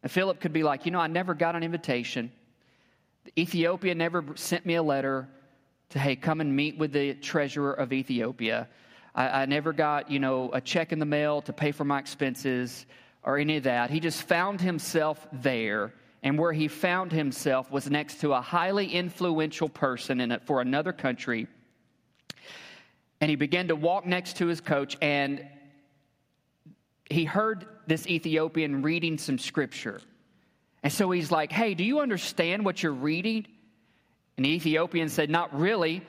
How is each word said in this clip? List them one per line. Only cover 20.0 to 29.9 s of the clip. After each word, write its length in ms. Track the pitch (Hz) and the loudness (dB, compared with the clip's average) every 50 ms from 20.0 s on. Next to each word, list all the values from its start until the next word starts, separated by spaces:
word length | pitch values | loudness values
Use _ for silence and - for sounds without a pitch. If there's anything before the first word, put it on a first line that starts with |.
| - - 135 123 | -2 -2 0 0
in 120 | 123 117 120 | 0 0 -2
it 100 | - - | -4 -2
for 180 | - 147 131 | 0 0 0
another 320 | 123 127 131 143 156 185 175 | 2 2 2 0 0 0 -4
country. 540 | - - 135 123 120 - - 120 113 117 - - - _ _ _ _ _ _ _ _ _ _ _ _ _ _ - - - - - - - - - - - _ _ _ _ _ _ _ 151 | -2 -2 -2 -2 -2 -4 -4 -4 -4 -4 -8 -12 -20 _ _ _ _ _ _ _ _ _ _ _ _ _ _ -20 -20 -18 -20 -20 -18 -18 -20 -20 -20 -20 _ _ _ _ _ _ _ 2
And 80 | 151 | 2
he 60 | 151 | 4
began 320 | 135 147 143 151 180 185 175 | 2 2 2 2 0 2 0
to 60 | 165 | 0
walk 300 | 151 151 170 180 196 185 | 2 2 2 2 2 0
next 320 | 180 180 180 180 180 - | 0 -2 -2 -2 -6 -4
to 120 | - 185 170 | -2 0 0
his 120 | 170 160 | 0 -2
coach, 380 | - - 156 139 139 135 - - | 0 0 0 0 0 -2 -4 -2
and 480 | - 147 143 143 139 139 139 143 - - - - - - - - _ _ _ _ _ _ _ _ _ _ _ _ _ _ _ _ _ - - _ _ _ _ _ _ - | 0 2 2 2 0 0 -2 -6 -8 -16 -20 -20 -20 -20 -20 -20 _ _ _ _ _ _ _ _ _ _ _ _ _ _ _ _ _ -20 -20 _ _ _ _ _ _ -2
he 160 | - 165 165 | 0 0 0
heard 440 | 151 - 190 214 220 220 190 - - - - - | 2 0 0 2 2 0 -4 -8 -16 -20 -20 -2
this 200 | - 160 160 160 | 0 0 0 0
Ethiopian 720 | 185 180 160 - 165 156 156 156 160 160 160 156 147 139 139 | 0 -2 0 0 0 2 2 2 2 0 -2 0 0 0 0
reading 380 | 135 151 165 170 165 165 160 147 | 0 0 0 0 0 -2 -2 -2
some 200 | - - 135 123 | -2 -2 -2 -2
scripture. 640 | - - - - 143 - - - - 117 | -2 -2 -2 -2 -2 -2 -4 -8 -8 -8